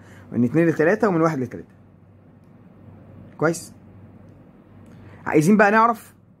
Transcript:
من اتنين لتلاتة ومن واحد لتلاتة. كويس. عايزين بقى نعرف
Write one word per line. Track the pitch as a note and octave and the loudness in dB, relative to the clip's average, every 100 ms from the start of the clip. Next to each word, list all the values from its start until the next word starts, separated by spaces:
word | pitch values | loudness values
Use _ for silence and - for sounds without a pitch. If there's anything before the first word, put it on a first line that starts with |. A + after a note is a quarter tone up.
| - - - | -20 -20 -10
من | - | -2
اتنين | A#2+ D3 E3+ | 0 0 0
لتلاتة | D3+ D#3 G#3+ A3 | 0 0 2 0
ومن | E3 | 0
واحد | E3 D3+ | -2 -2
لتلاتة. | A#2+ F2+ D#2+ - - - - - - - - - - - - - - - - - | -8 -12 -18 -20 -20 -20 -20 -20 -20 -20 -20 -20 -20 -20 -20 -20 -20 -20 -20 -4
كويس. | D3+ E3 - - - - - - - - - - - - - - - - - | -4 -4 -12 -20 -20 -20 -20 -20 -20 -20 -20 -20 -20 -20 -20 -20 -20 -14 -2
عايزين | D3+ D3+ G#3+ | 0 2 4
بقى | G3+ | 4
نعرف | A3 A3+ A3+ - - _ _ | 2 0 -2 -12 -20 _ _